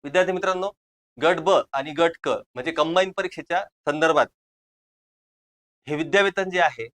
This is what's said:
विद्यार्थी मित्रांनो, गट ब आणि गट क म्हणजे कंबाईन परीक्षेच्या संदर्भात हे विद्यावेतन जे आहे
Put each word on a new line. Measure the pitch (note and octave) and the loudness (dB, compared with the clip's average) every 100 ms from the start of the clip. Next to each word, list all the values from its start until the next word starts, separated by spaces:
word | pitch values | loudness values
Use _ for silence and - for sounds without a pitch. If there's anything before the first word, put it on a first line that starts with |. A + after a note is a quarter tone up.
विद्यार्थी | C#3+ E3 F#3 | 0 0 0
मित्रांनो, | F#3 F#3+ F#3 G3 _ _ _ _ - | -2 -2 -2 -6 _ _ _ _ 0
गट | D#3+ F#3 | 0 2
ब | E3 E3+ - | 2 2 2
आणि | C3+ C#3+ | -6 -6
गट | D3+ E3+ - | 0 0 0
क | D3 | -4
म्हणजे | A2 - B2+ B2+ | -4 -6 -8 -6
कंबाईन | D#3+ D#3+ F3 F#3+ | -2 0 2 0
परीक्षेच्या | F#3+ F#3 - D3 F3 G3+ _ - | -4 -8 -8 -4 -4 -4 _ -6
संदर्भात | D3+ A3 D3+ A#2 _ _ _ _ _ _ _ _ _ _ _ _ _ _ _ - | 0 2 4 2 _ _ _ _ _ _ _ _ _ _ _ _ _ _ _ -8
हे | D3 | -6
विद्यावेतन | D#3+ F#3 G3 F#3+ F#3+ | 0 2 2 0 -4
जे | F3+ | 0
आहे | E3 B2 A2+ | 0 0 -16